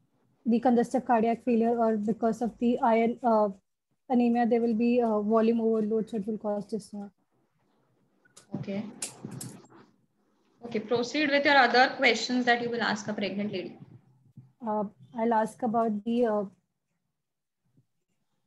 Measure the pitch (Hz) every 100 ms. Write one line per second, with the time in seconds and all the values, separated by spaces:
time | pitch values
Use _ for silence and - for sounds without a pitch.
0 | _ _ _ _ 240 226 254 233 233 262
1 | - 226 233 233 254 226 226 233 226 220
2 | 214 226 233 226 233 - 240 240 233 226
3 | 226 240 240 214 208 196 _ _ _ _
4 | - 247 240 233 233 233 233 214 240 240
5 | 226 214 208 226 226 233 226 220 214 220
6 | 220 226 202 214 214 208 202 220 - 208
7 | 202 - _ _ _ _ _ _ _ _
8 | _ _ _ - - - - 196 - -
9 | - - - - - - - - _ _
10 | _ _ _ _ _ _ 233 226 - 240
11 | 240 294 294 285 302 277 240 240 269 269
12 | 254 220 - 247 240 240 233 226 196 208
13 | 220 208 196 196 208 190 - - - -
14 | _ _ _ - - _ 220 214 208 -
15 | - 240 233 220 220 - 240 233 226 208
16 | 233 240 233 208 202 - _ _ _ _
17 | _ _ _ _ _ _ _ _ _ _
18 | _ _ _ _